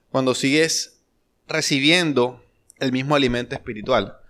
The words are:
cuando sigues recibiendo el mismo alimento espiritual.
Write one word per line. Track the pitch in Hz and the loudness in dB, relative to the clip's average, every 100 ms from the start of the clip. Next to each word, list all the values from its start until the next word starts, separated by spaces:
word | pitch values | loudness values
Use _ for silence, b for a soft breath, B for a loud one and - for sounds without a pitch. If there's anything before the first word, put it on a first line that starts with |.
| _ | _
cuando | 131 131 | -2 0
sigues | 120 139 147 160 - - _ _ _ _ _ - | 0 2 2 2 -2 -6 _ _ _ _ _ -8
recibiendo | 156 - 143 143 180 165 127 123 123 _ _ _ - | -4 0 2 4 4 2 2 0 -4 _ _ _ -6
el | 135 | -4
mismo | 127 139 147 | -2 0 2
alimento | 127 123 117 - | 2 0 -4 -10
espiritual. | - 107 101 120 98 - | -10 -8 0 0 0 -10